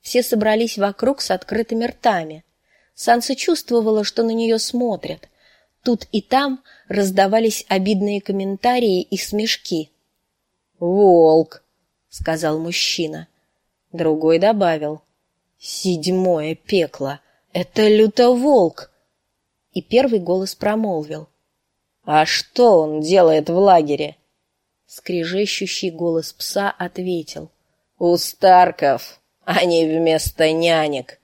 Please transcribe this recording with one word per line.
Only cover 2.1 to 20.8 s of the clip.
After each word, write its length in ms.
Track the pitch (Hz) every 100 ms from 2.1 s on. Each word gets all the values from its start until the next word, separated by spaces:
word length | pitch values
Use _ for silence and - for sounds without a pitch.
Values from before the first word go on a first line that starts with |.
| 190 160 156 _ _ _ _ _
Санса 420 | - - 240 240 269
чувствовала, 680 | - 330 - 240 220 214
что 180 | 208 -
на 80 | 226
нее 280 | 226 226 226
смотрят. 720 | - 240 240 196 - - - _ _ _ _ _
Тут 240 | - 233 -
и 80 | 208
там 420 | - 254 285 262 _ _ _
раздавались 760 | 196 196 190 196 220 226 214 -
обидные 520 | 196 190 202 202 202
комментарии 800 | - 196 190 196 240 247 233 185
и 160 | - 190
смешки. 760 | - 208 220 - - 170 156 _ _ _ _ _ _ _ _ _
"Волк", 840 | 175 190 202 175 160 160 156 - _ _ _ _ _
сказал 500 | - - 160 160 156
мужчина. 720 | 165 175 - - 160 156 165 _ _ _ _ _ _
Другой 460 | 170 160 156 160 165
добавил: 640 | 196 214 185 160 151 156 _ _ _ _ _ _
"Седьмое 960 | - - 185 175 151 185 185 170 151
пекло! 680 | 165 _ 196 156 - 135 143 _ _ _
Это 360 | 175 180 - 214
лютоволк!" 1000 | 214 220 - 240 247 269 269 170 - - _ _ _ _ _ _ _ _
И 100 | -
первый 360 | - 226 269 220
голос 360 | 170 185 190
промолвил: 720 | - 208 220